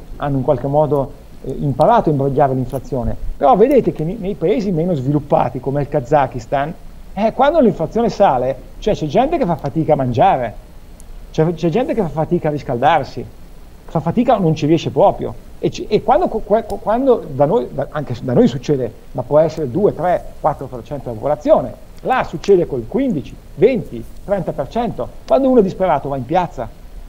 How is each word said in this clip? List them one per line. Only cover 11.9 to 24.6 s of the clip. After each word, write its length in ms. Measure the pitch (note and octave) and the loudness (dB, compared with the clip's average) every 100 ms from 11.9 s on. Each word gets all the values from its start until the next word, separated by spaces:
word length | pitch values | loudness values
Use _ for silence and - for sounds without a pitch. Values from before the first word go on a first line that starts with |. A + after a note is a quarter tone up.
che 80 | A#3 | -2
fa 80 | E3+ | -2
fatica 400 | C#3+ D3+ E3+ D#3 | -2 0 0 0
a 20 | |
riscaldarsi, 720 | D3 D3 B2 C#3+ D#3+ B2 B2+ A2+ - - - - - - | -4 -4 0 2 2 0 -10 -12 -16 -20 -20 -20 -20 -6
fa 140 | E3 | -2
fatica 360 | E3+ F#3+ B3+ A#3 | 0 2 2 2
o 40 | |
non 160 | E3 D#3 | 2 2
ci 100 | D3 | 2
riesce 240 | E3 B2+ | 2 2
proprio. 420 | A#2+ F#3+ - B2 - - - | 4 4 2 -6 -10 -16 -6
E 60 | - | -4
ci, 160 | - F#4 | -4 -2
e 140 | G#3+ | 0
quando, 260 | - D4 E4+ | 2 2 2
qu-, 140 | A3 | -2
qu-, 360 | - G#3+ - G3+ | 0 0 0 -6
quando 420 | G3 A#3 C4+ A#3 E3+ | -2 0 2 2 0
da 160 | C3+ C#3+ | 0 2
noi, 220 | A3+ A#3 | 2 -2
da, 160 | - C3+ | -6 -6
anche 240 | D3 C3+ A2+ | -6 -6 -6
da 100 | C3+ | 0
noi 140 | B2 A#3+ | 4 4
succede, 440 | C#3 - C#3 A#2 - - | 2 -2 -2 -2 -8 -12
ma 100 | C3 | -8
può 160 | - D3 | 2 4
essere 320 | D#3+ E3 C#3 | 4 0 -4
due, 240 | C#3 G3 | 2 2
tre, 300 | C#3 F3 D#3 - - | 2 0 0 -4 -4
quattro 260 | D#3 C#3 C3 | -2 -2 -8
per 140 | B2+ | -12
cento 200 | A2 C#3+ | -10 -8
della 120 | A#2+ A2 | -8 -4
popolazione, 580 | C3+ D3 C#4+ C4 B2 - - - | -4 0 4 2 2 -10 -16 -8
là 220 | F3 B3+ - | -2 -2 -2
succede 380 | E3 - F#3+ D#3+ | -2 2 4 2
col 200 | C3 A2+ | -4 -4
quindici, 480 | A#3 C4+ D#3 - - - - | -2 -2 -2 -6 -14 -14 2
venti, 480 | G#3 A#3+ - A#2 A2+ - - | 2 2 -4 -10 -12 -12 -4
trenta 280 | G3+ D#3+ | -4 -2
per 160 | D#3 | -4